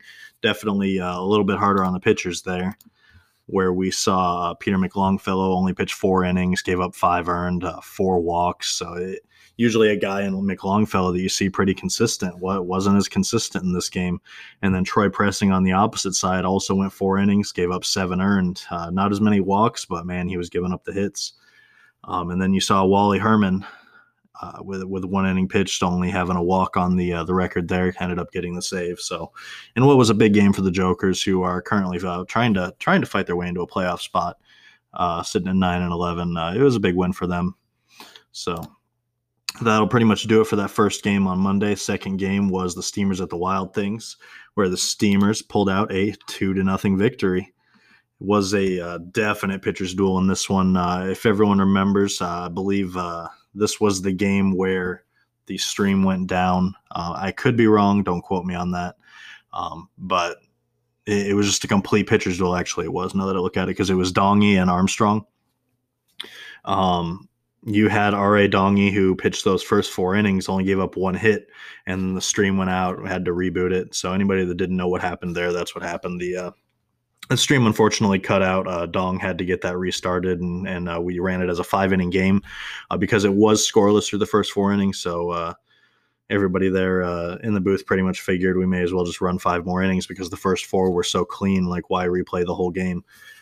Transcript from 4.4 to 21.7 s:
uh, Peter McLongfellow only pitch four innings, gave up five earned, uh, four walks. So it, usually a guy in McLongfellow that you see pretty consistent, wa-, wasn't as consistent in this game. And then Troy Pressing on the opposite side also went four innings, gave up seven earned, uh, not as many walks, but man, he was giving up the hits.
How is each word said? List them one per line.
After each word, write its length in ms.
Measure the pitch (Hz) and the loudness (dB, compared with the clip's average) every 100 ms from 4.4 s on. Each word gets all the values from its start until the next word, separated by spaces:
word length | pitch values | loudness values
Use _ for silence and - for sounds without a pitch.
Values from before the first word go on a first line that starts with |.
| 87 | -4
uh, 40 | 85 | -4
Peter 220 | 107 95 | -2 0
McLongfellow 760 | 92 101 95 95 - 95 95 92 | 0 0 0 0 -2 0 0 0
only 180 | 92 | 0
pitch 200 | 90 95 | -2 -6
four 300 | - 98 92 | -2 0 2
innings, 400 | 90 92 90 92 | 2 0 0 -2
gave 160 | - 90 | -2 -2
up 160 | 90 - | -4 -2
five 340 | 92 87 85 | 0 0 -2
earned, 340 | 87 90 87 | -2 -2 -4
uh, 160 | 85 - | -6 -10
four 380 | - - 95 90 | -12 -4 0 0
walks. 520 | 85 87 87 - - | 0 0 -2 -2 -6
So 240 | - 87 87 | -6 -8 -8
it, 240 | 95 92 - _ _ - | -8 -10 -16 _ _ -2
usually 320 | 117 113 107 | 0 4 2
a 60 | 101 | 2
guy 280 | 101 98 | -2 -2
in 100 | 98 | -2
McLongfellow 800 | 95 98 90 98 101 104 98 92 | -2 -4 -4 0 0 2 0 0
that 80 | 90 | 0
you 80 | 95 | -2
see 200 | - 98 | -2 -2
pretty 240 | - 98 | 0 0
consistent, 680 | 95 92 - 117 - 92 87 | 0 -4 -2 -2 -2 -6 -6
wa-, 200 | 92 98 | -4 -4
wasn't 380 | 87 92 101 101 | -2 0 4 4
as 100 | 95 | 2
consistent 560 | 98 92 - - 95 | -2 0 -2 -2 -4
in 80 | 92 | -2
this 160 | 90 - | -2 -4
game. 320 | 95 90 87 - - - - | -4 -4 -4 -10 -20 -20 -4
And 140 | 98 92 | 0 0
then 80 | |
Troy 240 | 95 113 98 | 0 0 0
Pressing 460 | - 101 - 98 | 2 -2 2 2
on 100 | 95 | 4
the 80 | 92 | 4
opposite 420 | 92 110 - 98 | 4 2 0 -4
side 300 | 90 92 92 | -2 0 0
also 320 | 92 95 - 95 | 0 0 0 0
went 160 | 95 | -2
four 260 | - 98 98 | -2 0 2
innings, 360 | 101 101 101 | 2 2 0
gave 180 | - 87 | -2 -2
up 140 | 90 - | -2 -4
seven 340 | 101 90 92 | -2 -2 0
earned, 460 | 95 98 90 92 - | 2 2 0 -4 -10
uh, 200 | 85 85 | -10 -4
not 240 | 92 101 | -2 0
as 80 | 101 | 2
many 180 | 107 101 | 2 2
walks, 460 | 92 98 117 - - | 2 2 2 -2 -8
but 200 | 87 87 | -10 -8
man, 220 | 90 87 | -6 -4
he 80 | 90 | -6
was 140 | 85 | -6
giving 240 | 90 90 | -4 -4
up 100 | 90 | -6
the 80 | - | -6
hits. 420 | 98 98 - - - _ _ _ | -4 -4 -6 -10 -12 _ _ _